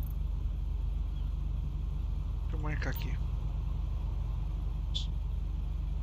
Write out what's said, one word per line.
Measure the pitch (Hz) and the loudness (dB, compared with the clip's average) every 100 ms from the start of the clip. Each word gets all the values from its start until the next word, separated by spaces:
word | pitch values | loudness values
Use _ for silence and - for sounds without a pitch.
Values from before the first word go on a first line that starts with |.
| - - - - - - - - - - - - - - - - - - - - - - - - | 0 0 0 2 0 0 0 0 0 0 0 0 0 0 0 0 0 -2 -2 0 0 0 0 0
Deixa | - - | 0 0
eu | |
marcar | 151 151 135 | 0 0 0
aqui. | 131 127 - - - - - - - - - - - - - - - - - - - - - - - - - - - - - | 0 0 2 2 0 0 0 0 0 0 0 0 0 0 0 0 0 0 0 0 0 0 0 0 0 0 -2 -2 -2 -2 -2